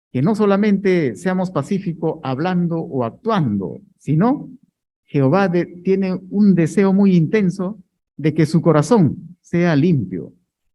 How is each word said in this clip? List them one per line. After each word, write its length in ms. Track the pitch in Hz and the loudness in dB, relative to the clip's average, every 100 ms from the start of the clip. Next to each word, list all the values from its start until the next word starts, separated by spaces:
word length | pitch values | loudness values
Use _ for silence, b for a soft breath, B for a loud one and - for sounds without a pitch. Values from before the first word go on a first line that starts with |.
| _ | _
Que 100 | 127 | -2
no 140 | 160 208 | 0 0
solamente 800 | 208 196 214 196 196 180 139 - | 2 2 2 2 2 0 0 -4
seamos 360 | 185 185 185 | -4 -2 -4
pacíficos 680 | 156 139 196 175 160 165 - | -4 -4 -4 -6 -6 -6 -6
hablando 540 | 131 127 175 180 170 165 | -6 -4 -2 -2 -2 -4
o 260 | 165 135 | -6 -4
actuando, 760 | 117 - 220 214 135 101 87 - - _ | -6 -6 -4 -2 0 -2 -6 -10 -18 _
sino 520 | - 151 226 285 - - _ _ _ _ _ | -4 0 0 -2 -6 -20 _ _ _ _ _
Jehová 380 | 143 135 185 196 | 0 2 2 0
de-, 160 | 175 170 | 0 -4
tiene 480 | 180 180 196 190 185 - | -6 -2 0 0 -4 -4
un 240 | 190 208 | 2 4
deseo 400 | 170 160 - 196 | 4 2 2 2
muy 220 | 190 196 180 | 4 4 4
intenso 640 | 147 220 185 170 185 214 - _ _ - | 2 0 0 -2 -8 -10 -18 _ _ -6
de 180 | 151 | -2
que 120 | 156 151 | 0 2
su 160 | 165 | 2
corazón 760 | 165 151 151 240 151 - - - | 4 2 4 4 2 0 -14 -20
sea 340 | _ 175 175 147 | _ -2 0 2
limpio, 580 | 175 147 92 90 - - _ _ _ | 2 0 -2 -8 -12 -18 _ _ _